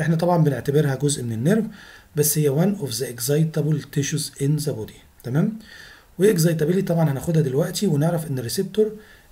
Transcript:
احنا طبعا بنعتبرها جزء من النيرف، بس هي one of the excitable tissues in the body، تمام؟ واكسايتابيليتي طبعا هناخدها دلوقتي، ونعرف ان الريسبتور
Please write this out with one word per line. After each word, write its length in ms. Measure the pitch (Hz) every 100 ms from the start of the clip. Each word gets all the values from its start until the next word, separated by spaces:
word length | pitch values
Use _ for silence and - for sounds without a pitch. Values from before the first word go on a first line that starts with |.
احنا 140 | 151 165
طبعا 280 | 175 175
بنعتبرها 520 | 147 123 143 143 143 131
جزء 280 | 147 143
من 80 | 120
النيرف، 340 | 110 143 220 220 - - - _ 147
بس 220 | 143 156
هي 120 | 147
one 320 | 139 190 196
of 80 | 135
the 160 | 113 127
excitable 760 | 120 135 151 160 160 147 143 - 147
tissues 440 | - 156 - -
in 240 | 143 151 143
the 60 |
body، 520 | 110 101 - - _
تمام؟ 360 | 120 143 220 - - - - - _ -
واكسايتابيليتي 680 | 208 175 170 160 156 190 185
طبعا 240 | 165 147
هناخدها 300 | 131 170 165
دلوقتي، 460 | 131 131 175 - 202
ونعرف 400 | 143 165 262 143
ان 120 | 127
الريسبتور 520 | 117 196 190 214 214 214 - - -